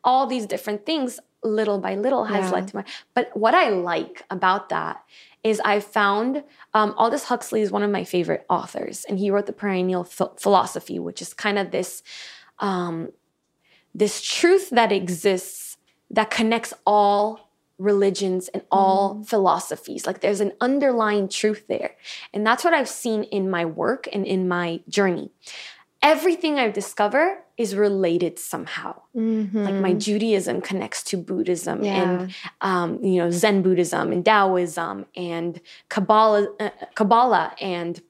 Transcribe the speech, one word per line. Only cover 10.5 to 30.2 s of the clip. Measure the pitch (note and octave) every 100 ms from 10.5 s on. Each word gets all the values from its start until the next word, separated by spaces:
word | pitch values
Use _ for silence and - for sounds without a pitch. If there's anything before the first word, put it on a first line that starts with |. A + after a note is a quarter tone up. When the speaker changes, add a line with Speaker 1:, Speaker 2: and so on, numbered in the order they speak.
| G3 F#3+ - - -
Speaker 1:
which | - -
is | F3+
kind | - G#3+ G3+
of | F#3
this, | F#3 F#3 - - - - - - _
um, | G3+ F#3 F3 E3 E3 _ _ _ _ _ _ _ _
this | - G#3 -
truth | - - F4 F#4+ F#4
that | B3 A3
exists | G3 F3+ E3+ G3+ F#3 - - - - _ _ _
that | G#3 G#3+
connects | - A3 A3+ A3+ -
all | - G#3 G3+ G3+ G#3+ A3 _ _ _ -
religions | G3 G3+ G3 F#3 G3 F#3 F3+
and | F#3+ -
all | F#3+ F#3+ F#3+ G3
Speaker 2:
Mm. | G#3 G#3
Speaker 1:
philosophies. | A3 F#3 F3 - D3+ - -
Like, | - F#3+
there's | G3+ G3+
an | G3+ -
underlying | B3 C#4 C4+ A#3+ G#3+ G#3 F#3+
truth | - G#3+ G#3 -
there. | - - - - - -
And | G3+
that's | G#3+ B3
what | E4+
I've | D#4+ B3+
seen | - A#3+ A3
in | - G3+ F#3+
my | F3+
work | E3 D#3+ - C4+ -
and | G3+
in | F#3+ F#3+ F#3
my | F3 F3 E3 -
journey. | - G3 E3+ - _ - - - - _ _
Everything | C#4+ D4+ E4+ E4 D#4+ C#4+
I've | A3+
discovered | G#3 G3 - G#3 C4 F4 G4 _ -
is | G#3+
related | G3 G#3 G3 F3+ F3 F3 E3+
somehow. | - D#3+ E3 - - - _
Speaker 2:
Mm-hmm. | B3 A3 A3 G3+ G#3
Speaker 1:
Like, | G3+
my | G3 F#3+
Judaism | G#3 G#3 G#3